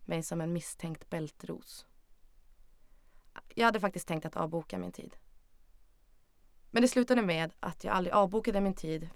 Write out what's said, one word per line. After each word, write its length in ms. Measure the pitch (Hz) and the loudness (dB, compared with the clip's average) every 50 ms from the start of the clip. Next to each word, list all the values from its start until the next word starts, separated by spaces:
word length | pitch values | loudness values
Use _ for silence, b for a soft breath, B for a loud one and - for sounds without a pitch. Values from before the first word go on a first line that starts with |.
| b | b
mig 180 | - 170 165 | -4 -4 -4
som 180 | 160 - 170 165 | -4 -4 -4 -4
en 120 | 160 165 | -2 -2
misstänkt 580 | 170 170 - - - - - 165 160 - - - | -2 -4 -4 -8 -10 -8 -8 -8 -8 -10 -10 -8
bältros. 760 | - 165 156 151 - - - - - - - - - - - - - - - - - - - - - - - - - - - - - - - - - - - - - - - - - - - - - | -8 -6 -6 -8 -10 -12 -12 -10 -10 -10 -12 -16 -18 -18 -20 -20 -20 -20 -20 -20 -20 -20 -20 -20 -20 -20 -20 -20 -20 -20 -20 -20 -20 -20 -20 -20 -20 -20 -20 -20 -20 -20 -20 -20 -20 -20 -20 -8 0
Jag 100 | - 233 | 2 4
hade 160 | 233 214 214 | 4 4 4
faktiskt 280 | 190 196 - 185 - - | 0 -2 -2 -4 -6 -4
tänkt 180 | 165 156 151 | -4 -4 -6
att 100 | 160 - | -6 -4
avboka 420 | - 165 156 165 170 165 - - 185 | -4 -4 -2 -2 -4 -6 -6 -6 -8
min 140 | 180 180 | -8 -8
tid. 240 | - - - - - - - - - - - _ - - - - - - - - - _ _ _ - - _ _ _ _ - - - - - - | -10 -12 -14 -16 -16 -20 -20 -20 -20 -20 -20 _ -20 -20 -20 -20 -20 -20 -20 -20 -20 _ _ _ -20 -20 _ _ _ _ -20 -20 -20 -20 -10 -2
Men 120 | - 233 | 4 6
det 60 | 240 254 | 6 6
slutade 340 | - 254 240 - 254 247 | 6 4 4 6 4 4
med 300 | 214 180 165 160 165 165 - - | 4 4 2 2 0 -2 -4 -6
att 240 | - 175 170 - - | -8 -8 -6 -6 -2
jag 100 | 185 - | 0 0
aldrig 200 | 185 180 180 - | 0 2 4 4
avbokade 460 | 208 202 185 196 220 220 233 202 196 | 4 4 4 4 0 0 0 2 2
min 140 | 196 196 190 | 2 2 0
tid 340 | - - 160 160 160 160 160 - | -2 -4 -4 -6 -6 -6 -10 -10